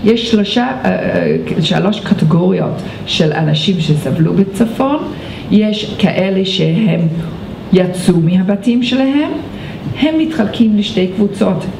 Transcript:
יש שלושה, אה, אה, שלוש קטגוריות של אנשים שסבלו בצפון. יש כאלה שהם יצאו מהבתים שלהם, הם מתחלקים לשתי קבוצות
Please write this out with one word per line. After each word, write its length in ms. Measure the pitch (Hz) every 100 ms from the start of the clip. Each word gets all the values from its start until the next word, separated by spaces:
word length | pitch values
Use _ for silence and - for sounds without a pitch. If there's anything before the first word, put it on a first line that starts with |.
יש 260 | 208 233 -
שלושה, 360 | 214 202 247 247 262
אה, 60 | 196
אה, 720 | 185 - - - - - -
שלוש 380 | 156 165 185 208
קטגוריות 840 | - - 156 165 185 180 - - - - -
של 260 | - 160
אנשים 480 | 147 156 151 - 175
שסבלו 540 | 151 151 - 165 160
בצפון. 640 | 175 196 - 226 - 269 302 - - - - -
יש 440 | 202 214 208 - -
כאלה 460 | 185 - 190 190
שהם 560 | 190 - 160 170 214 165 165 165 - - - - -
יצאו 480 | 185 180 180 - 170
מהבתים 600 | 165 185 185 202 247 240
שלהם, 480 | 240 254 269 285 311 - - - - - - -
הם 200 | 302 320
מתחלקים 580 | 320 - 208 - 226 208
לשתי 300 | 202 - 185 196
קבוצות 480 | 202 - 202 147 -